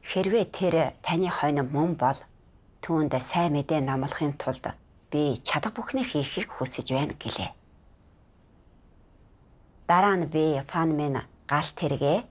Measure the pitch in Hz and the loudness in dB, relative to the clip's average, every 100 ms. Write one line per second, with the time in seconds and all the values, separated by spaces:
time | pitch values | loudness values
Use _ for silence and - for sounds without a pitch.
0 | - 185 190 226 196 - 185 165 143 - | -4 -2 2 2 0 0 2 2 0 -2
1 | - 170 185 - 147 143 127 143 165 165 | -2 0 0 0 0 0 0 0 0 2
2 | 123 139 - - - - - _ - 165 | 0 0 -8 -20 -20 -20 -20 _ -2 0
3 | 151 127 - 175 170 147 143 156 135 135 | 2 0 0 0 2 0 0 0 0 -2
4 | 139 - 151 143 - 131 - - - - | -2 -2 -4 -2 -6 -6 -6 -10 -16 -20
5 | _ 151 147 135 - - 220 214 226 262 | _ 0 0 0 -2 -2 -2 -6 -4 -4
6 | 254 151 139 - - - 127 - - 131 | -2 -2 -2 -4 -6 -4 -4 -2 -2 0
7 | 147 - - - - - - - - - | -2 -4 -8 -6 -8 -10 -20 -20 -20 -20
8 | - - _ _ _ _ - - - - | -20 -20 _ _ _ _ -20 -20 -20 -20
9 | - - - - - - - - - 175 | -20 -20 -20 -20 -20 -20 -20 -20 2 4
10 | 202 190 156 156 156 143 139 175 165 151 | 4 4 0 2 2 2 -2 0 2 2
11 | 147 131 - - - 143 156 - 151 139 | 0 -2 -6 -18 -2 0 0 -4 -2 0
12 | 139 180 254 | 2 2 -2